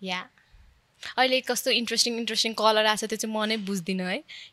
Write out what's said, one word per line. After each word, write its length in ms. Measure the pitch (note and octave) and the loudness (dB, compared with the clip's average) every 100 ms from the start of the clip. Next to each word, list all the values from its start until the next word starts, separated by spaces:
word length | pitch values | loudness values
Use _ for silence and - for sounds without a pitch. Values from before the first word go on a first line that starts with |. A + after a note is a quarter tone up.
या। 260 | F#3+ F3+ - _ _ - - _ _ _ - - | -8 -8 -8 _ _ -20 -20 _ _ _ -6 2
अहिले 220 | B3+ C4 | 4 2
कस्तो 300 | - A#3+ - | 0 -2 0
इन्ट्रेस्टिङ, 460 | C4 A3+ A3+ - A3+ | 0 2 0 0 0
इन्ट्रेस्टिङ 380 | A3+ A3 A3+ | -2 -2 -2
कलर 320 | A3 A3 G#3+ G#3+ | 2 4 6 4
आएको 100 | G#3+ | 2
छ, 80 | |
त्यो 120 | A3 A3 | -2 -4
चाहिँ 200 | A3 G#3+ | -4 -2
म 80 | |
नै 120 | G#3+ A3 | -2 -2
बुझ्दिनँ 480 | F#3+ G3 E3+ F#3+ | -2 -4 -2 -4
है। 200 | F3+ G#3+ - - - | -2 -6 -8 -16 -18